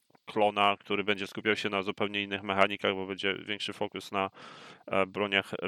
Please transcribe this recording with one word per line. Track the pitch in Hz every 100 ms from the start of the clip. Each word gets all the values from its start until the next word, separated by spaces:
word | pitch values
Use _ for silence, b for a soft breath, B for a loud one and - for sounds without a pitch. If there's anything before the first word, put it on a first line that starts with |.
| _ _ -
klona, | 110 104 104 101 101
który | - 101
będzie | 98 101 95
skupiał | - 107 104
się | 107
na | 101
zupełnie | 95 98 104 104
innych | 101 98
mechanikach, | 104 98 101 101 101
bo | 95 95
będzie | 95 98
większy | 95 101 104 -
fokus | 101 104 101 -
na, | 101 98 B B B B B -
e, | 98 95
broniach | 95 104 98 95 -